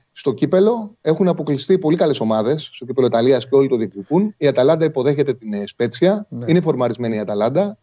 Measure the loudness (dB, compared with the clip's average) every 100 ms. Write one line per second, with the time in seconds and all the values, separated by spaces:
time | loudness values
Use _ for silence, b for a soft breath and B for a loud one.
0 | _ -6 -4 -2 2 4 2 0 -6 _
1 | -2 0 0 0 -2 -2 0 2 2 2
2 | 2 0 0 0 0 -2 -6 -14 -6 0
3 | 2 2 2 2 2 2 4 0 -2 -8
4 | -2 0 0 0 0 2 2 2 0 0
5 | 0 0 -2 -4 -6 -8 -6 -4 -4 0
6 | 0 0 -6 -8 0 0 2 0 -2 -2
7 | -4 -4 -4 -2 0 0 -2 -6